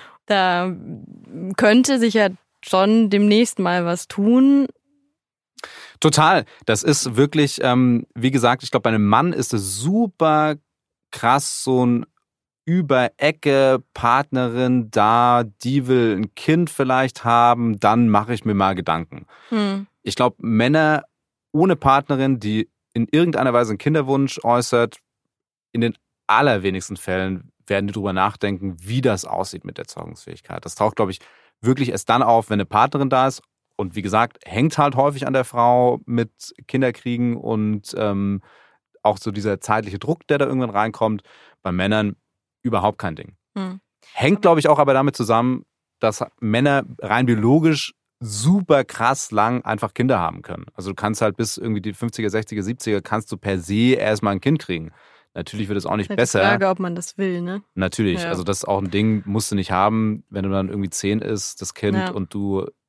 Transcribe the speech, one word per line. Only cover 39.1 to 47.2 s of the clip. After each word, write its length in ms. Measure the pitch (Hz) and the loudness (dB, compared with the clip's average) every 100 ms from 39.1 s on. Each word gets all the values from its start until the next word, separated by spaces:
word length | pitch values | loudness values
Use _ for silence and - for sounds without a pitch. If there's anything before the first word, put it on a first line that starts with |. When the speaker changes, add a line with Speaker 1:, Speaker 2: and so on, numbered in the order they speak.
| 101 | -2
Speaker 2:
so 120 | 113 | -4
dieser 300 | 104 104 98 | -6 -4 -4
zeitliche 380 | - 110 104 98 | -2 -2 -2 -6
Druck, 260 | - 175 - | -6 -4 -2
der 120 | 143 | 0
da 80 | 135 | 0
irgendwann 240 | 131 120 | -2 -2
reinkommt. 520 | 101 113 - 110 104 - - _ _ | -2 -2 -2 -2 -2 -10 -20 _ _
Bei 80 | 95 | -6
Männern 440 | 90 98 107 104 - _ _ _ _ | -2 0 0 -2 -6 _ _ _ _
überhaupt 360 | 123 107 101 104 | -4 0 0 -2
kein 160 | 95 | -6
Ding. 220 | 78 82 - _ 202 | -8 -14 -20 _ -10
Speaker 1:
Hm. 240 | 185 190 _ _ _ | -10 -12 _ _ _
Speaker 2:
Hängt, 260 | - 139 202 | -2 0 4
Speaker 1:
Aber 20 | |
Speaker 2:
glaub 180 | 180 160 | 4 4
ich, 100 | 151 | 4
auch 100 | 147 | 4
aber 140 | 139 | 4
damit 200 | 135 139 - | 2 0 0
zusammen, 480 | 110 117 127 127 - _ _ _ | 0 0 0 -4 -10 _ _ _
dass 240 | 113 - - _ | -2 -2 -8 _
Männer 440 | 113 110 143 139 - - | -2 0 2 0 -4 -10
rein 260 | 101 113 | -2 0